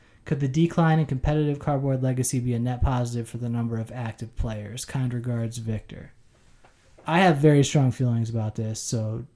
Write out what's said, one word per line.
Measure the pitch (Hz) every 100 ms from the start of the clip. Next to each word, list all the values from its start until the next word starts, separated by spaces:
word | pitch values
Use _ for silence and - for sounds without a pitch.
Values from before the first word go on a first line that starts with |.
| _ _ -
could | 143
the | 139
decline | 156 165 - 160 160
in | 151
competitive | 131 143 151 147 143
cardboard | 156 143 139 131
Legacy | 131 127 123 131
be | 123
a | 117
net | 120 123
positive | 143 123 120 120 113
for | 117
the | 120
number | 117 117 117
of | 113
active | 123 113 - 113 -
players? | 120 107 104 117
Kind | - 135 127
regards, | 120 120 120 117 117
Victor. | 110 107 - - - - _ _ _ _ _ _ _ - -
I | 165
have | 190 143
very | 151 147
strong | 139 151 131
feelings | - 123 117 113
about | 113 107
this, | 110 110 113
so | - 117 110 113 123